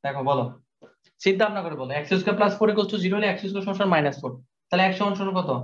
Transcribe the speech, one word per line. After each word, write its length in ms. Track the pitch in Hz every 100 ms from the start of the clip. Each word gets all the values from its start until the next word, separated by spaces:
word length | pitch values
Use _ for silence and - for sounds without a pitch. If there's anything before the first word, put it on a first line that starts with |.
দেখো 160 | 139 139 135
বলো, 140 | 135 117 - _ _ - _ _ _
চিন্তা 220 | 196 190
ভাবনা 160 | 214 202
করে 120 | 170 147
বলো, 100 | 127 143
এক্স 120 | 147 185
স্কয়ার 160 | 208 190
প্লাস 140 | 202 -
ফোর 100 | 220
equals 160 | 208 196
to 40 | 208
জিরো 100 | 180 202
হলে 120 | 202
এক্স 120 | 185 202
স্কয়ার 160 | 196
সমান 120 | 196 190
সমান 120 | 196
মাইনাস 220 | 165 143 139
ফোর। 120 | 127 127 _ _ _
তাহলে 140 | 180 190
x 40 | 185
সমান 140 | 202 196
সমান 140 | 196 185
কত? 120 | 151 123